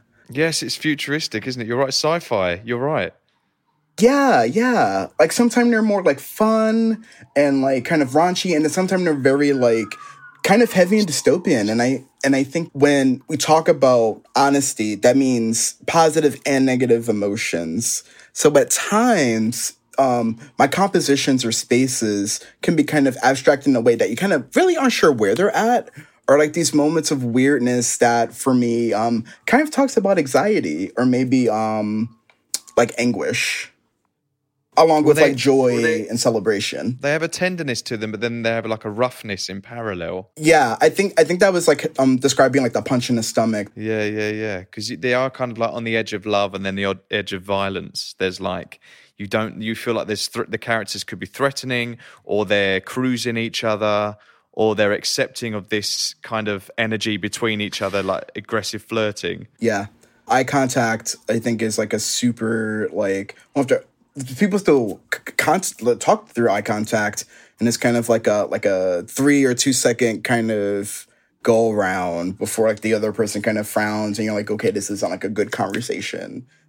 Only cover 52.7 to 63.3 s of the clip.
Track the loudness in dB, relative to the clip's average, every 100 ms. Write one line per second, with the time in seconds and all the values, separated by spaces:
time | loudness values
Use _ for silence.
52.7 | 0 -4 -4 -2 -2 -2 -4 -4 -4 -2
53.7 | 0 0 0 -2 -6 _ _ _ 0 0
54.7 | 2 2 0 -2 -4 -4 -6 -8 -8 -4
55.7 | -4 -2 -4 -6 -8 -8 -6 -4 -6 -8
56.7 | -6 -4 -2 -4 -4 -6 -4 -4 -4 -6
57.7 | -6 -4 -2 -2 -4 -6 -14 -6 -6 -6
58.7 | -10 -6 -4 -2 -4 -8 -8 -12 -6 -2
59.7 | -2 -4 _ _ _ -2 0 2 0 0
60.7 | 0 0 -2 -6 -8 -4 -2 -2 -2 -2
61.7 | -2 -2 -2 -4 -2 -2 0 -2 -2 -2
62.7 | -4 -4 -2 -2 -2 -6